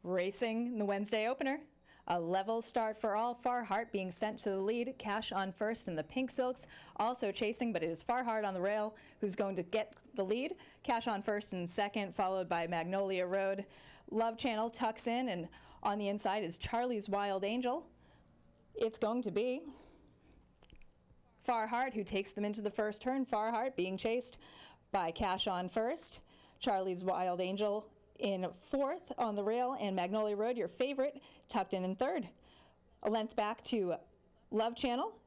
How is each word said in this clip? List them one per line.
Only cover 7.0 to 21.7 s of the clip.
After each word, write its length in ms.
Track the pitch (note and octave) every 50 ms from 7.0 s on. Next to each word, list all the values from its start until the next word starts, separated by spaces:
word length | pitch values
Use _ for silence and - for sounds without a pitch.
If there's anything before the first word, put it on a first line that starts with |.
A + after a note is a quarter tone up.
| G#3 A3+ B3 - B3 G3+
chasing, 400 | - - A#3 G#3 A3+ - B3+ A#3
but 100 | G#3 E3+
it 60 | D#3 E3
is 160 | E3 D#3 -
Far 180 | - A#3+ B3+
Heart 220 | B3+ A#3+ A3 A3 G#3+
on 100 | G3+ F#3+
the 60 | F3+
rail 340 | F3+ G3 G#3 G#3+ G#3 G#3+ G#3+ - - - - -
who's 140 | - G3+ F#3
going 220 | - G#3 G3 G3
to 80 | F3+ F3
get 300 | - - G#3+ - - - - - - -
the 100 | - G3
lead. 300 | F#3 G#3+ A#3+ C4 E4+ F4+ - - - - - -
Cash 240 | - A#3+ A3+ A3+ B3
on 140 | G#3+ G3
first 320 | G#3 - G#3 G#3 G#3 - -
and 140 | F3+ F3 F3
second, 460 | - - G3+ G3+ - A3 G3+ F#3 -
followed 340 | - G3 F#3 F#3+ F#3+ F#3 E3+
by 200 | F3+ E3+ E3+ E3+
Magnolia 580 | E3+ E3 E3 F3 F#3+ G3 G3 F#3+ F#3+ F3+ F3+
Road. 400 | F3+ F#3 G3 G3 G3 G3 G3 G3 - - - - - - - - -
Love 260 | - G#3+ A3+ A3+ A3+ A#3
Channel 320 | - C4 A3 G#3+ A3 A#3
tucks 380 | A3+ - B3 A3 A3+ - - A#3+
in, 200 | A#3 B3 C4 B3
and 200 | F#3 F3+ E3 - - - - - - -
on 160 | - - G3+ G#3+
the 80 | G#3
inside 380 | G3 G3+ G#3 - G3 F#3+ A3 G3+
is 120 | E3 E3+
Charlie's 520 | - - - - A#3 A#3+ B3+ B3 G#3+ G3+ G#3
Wild 340 | G3 G3+ G3+ G3+ F#3+ F#3+
Angel. 420 | G3 G3+ A3+ B3 B3+ A#3+ B3+ E4+ E4 - - - - - - - - - - - - - - - - - -
It's 220 | - A#3 A3 A3 -
going 240 | A#3 G#3+ A#3 B3
to 100 | A#3+ G#3
be 300 | F3 G3+ A#3 B3 B3 D4 E4 D4+ C4 - - - - - - - - - - - - - - - - _ - - - - - - _ - - _ - - - - _ -
Far 240 | - - A#3+ A3+ A3
Heart 280 | A3